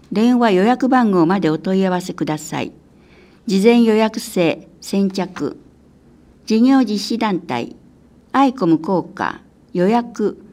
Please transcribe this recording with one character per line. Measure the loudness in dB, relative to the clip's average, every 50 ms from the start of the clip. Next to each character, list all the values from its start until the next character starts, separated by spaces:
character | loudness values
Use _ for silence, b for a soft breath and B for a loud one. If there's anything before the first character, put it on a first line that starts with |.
| _ _
電 | -2 0 2 2 4 4
話 | 2 2
予 | 4 4 4
約 | 2 2 0 0 2
番 | 2 2 2 2
号 | 4 2 2
ま | 2 2 0
で | 0 0
お | -2
問 | -2 -2 -2 0 0
い | 0
合 | 0
わ | -2 -2
せ | -4 -8 -8
く | -8 -6
だ | -6 -6
さ | -8 -8 -10 -8 -8
い。 | -8 -8 -12 -18 _ _ b b b b b b b b b b b
事 | -2 0 2
前 | 4 4 4 6 4
予 | 4 4
約 | 2 2 0 -2 -6
制、 | -10 -6 -2 0 0 0 0 -2 -8 -18 -20 _
先 | -12 -4 -2 -2 -2 -2
着。 | -2 -4 -6 -6 -6 -8 -8 -8 -8 -10 -18 -20 _ _ _ _ _ _ _ _ _ _ _ _ _ _ _
事 | -2 0 2
業 | 4 4 4 4 2
実 | 0 -2
施 | -6 -4 -6 -4
団 | -2 -2 -2 -2 -2
体、 | -4 -6 -6 -6 -6 -8 -12 -20 -20 -20 _ _ _ _ _ _ _ _
ア | 0 2 2
イ | 2 2
コ | 0 2
ム | 2 2 0
効 | 0 -2 -2 -2 -2
果、 | -6 -8 -6 -6 -6 -6 -10 -16 _ _ _ _ _ -4
予 | 0 0
約 | 2 2 0 -2 -4 -6 -4 -4 -4 -4 -6 -16 -20